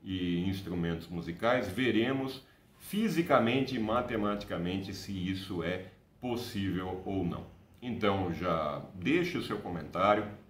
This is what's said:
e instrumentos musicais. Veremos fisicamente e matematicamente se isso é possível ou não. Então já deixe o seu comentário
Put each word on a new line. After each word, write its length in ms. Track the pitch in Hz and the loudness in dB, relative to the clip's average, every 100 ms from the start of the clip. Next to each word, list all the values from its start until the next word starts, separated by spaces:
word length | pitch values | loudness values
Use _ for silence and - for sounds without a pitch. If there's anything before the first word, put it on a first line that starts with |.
e 420 | - 92 90 87 92 | -4 -2 0 0 0
instrumentos 580 | 95 85 87 85 82 - | -2 -4 -2 0 -2 -4
musicais. 600 | 85 85 85 113 127 104 | -6 -6 -2 2 2 0
Veremos 760 | 92 127 107 117 135 131 131 - - - - | 0 2 4 2 0 -2 -8 -16 -20 -20 -20
fisicamente 960 | - 202 220 160 165 135 113 127 131 127 | -6 0 0 2 4 6 6 4 2 0
e 40 | |
matematicamente 1160 | 107 113 123 117 104 104 - 90 87 95 98 98 | 2 2 2 0 2 0 -2 -4 -2 -2 -4 -8
se 160 | - | -6
isso 500 | 98 87 95 95 92 | -4 -2 -2 -4 -4
é 240 | 82 92 95 - _ - | -2 -4 -6 -16 _ -10
possível 840 | 123 117 - 104 98 90 90 92 - | -4 -4 -4 -2 -2 -2 -4 -6 -4
ou 180 | 95 | 0
não. 220 | 85 - - - - - | 0 -2 -10 -18 -20 -12
Então 540 | 123 101 101 98 92 | -8 2 2 4 2
já 480 | 80 90 82 76 71 69 92 | 0 2 2 2 -2 -8 -6
deixe 420 | 90 160 170 127 | 2 2 2 -2
o 60 | |
seu 160 | 113 104 | -2 -4
comentário 680 | 101 87 76 85 104 104 - - - | -4 -6 -4 2 6 6 2 -8 -16